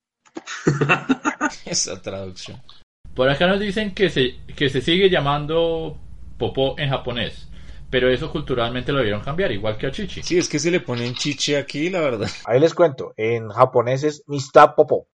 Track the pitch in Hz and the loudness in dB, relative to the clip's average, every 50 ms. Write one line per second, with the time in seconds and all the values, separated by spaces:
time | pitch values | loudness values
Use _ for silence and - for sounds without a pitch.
0 | _ _ _ _ _ _ _ - - - - - - - 143 139 147 143 - - | _ _ _ _ _ _ _ -18 -16 -14 -14 -4 -2 0 0 2 2 0 0 0
1 | - - 262 - - 294 - - 294 302 - - - - 175 - - - - 95 | 0 -2 -2 0 0 -4 -2 -2 -4 -4 -4 -6 -10 -6 -4 -4 -4 -4 -6 -10
2 | - 107 95 98 98 95 92 - - - 101 - - - - - - _ _ _ | -10 -10 -8 -8 -10 -10 -12 -14 -14 -16 -16 -16 -18 -20 -20 -20 -20 _ _ _
3 | - - - - 127 135 139 139 175 180 202 202 208 208 185 220 214 208 185 - | -20 -10 -2 0 2 2 4 4 4 2 2 2 0 0 -2 -2 -2 -2 0 0
4 | 202 170 143 147 131 127 - - - - - - 147 135 143 139 120 160 165 185 | 0 2 4 2 0 0 0 -6 -12 -16 -4 -2 0 0 0 0 0 2 2 4
5 | 196 190 180 160 143 143 143 147 147 147 160 165 170 165 165 160 160 156 147 - | 4 4 4 4 2 2 0 0 -2 0 0 2 2 2 0 -2 -4 -6 -10 -12
6 | - - - - - - - - - 110 113 139 135 135 131 - 151 139 135 120 | -14 -14 -14 -14 -14 -14 -6 -4 -4 -2 0 0 0 0 0 -2 -2 -2 -2 -2
7 | - 123 120 120 104 - - - - - - - - - - - - - - 127 | -2 -4 -4 -4 -4 -6 -6 -10 -14 -16 -16 -16 -14 -14 -14 -14 -8 -2 0 4
8 | 123 127 127 117 156 151 - 165 147 - 135 120 117 120 123 127 123 151 143 139 | 4 4 4 2 0 -4 -4 -6 -4 -2 0 0 0 0 -2 -4 -2 0 0 2
9 | 123 104 101 107 - 139 147 165 196 180 113 98 101 107 107 104 - 139 135 - | 2 2 0 -2 -4 -4 -2 -2 0 0 -2 -2 -2 -2 -2 -2 -4 -6 -4 -6
10 | 214 185 - - 151 - 160 180 156 - - 147 139 170 175 175 170 - 123 120 | -6 -8 -8 -8 -4 0 2 2 2 2 -2 -2 0 2 0 0 0 -2 -4 -4
11 | 120 120 127 - - 147 143 - - - 147 143 135 - - 139 151 175 190 185 | -4 -4 -4 -4 -4 -4 -4 -2 -2 0 0 -2 -2 -4 -6 -4 -4 -2 -2 0
12 | 160 139 120 - - 107 - - - 104 113 131 151 165 160 - 175 160 135 - | 0 0 0 -2 -4 -6 -6 -8 -2 0 4 4 4 4 4 4 4 4 4 -2
13 | 90 - - - 107 113 120 117 113 107 101 113 127 127 - 127 113 120 131 135 | -8 -10 -6 -4 -2 0 0 -2 -4 -6 2 4 4 4 4 2 2 2 0 0
14 | 143 151 147 - - - 143 139 127 - - 156 147 151 - - 156 147 127 92 | 0 -2 -4 -4 -8 -8 -6 -6 -6 4 8 8 8 8 8 4 2 4 2 0
15 | - _ | -2 _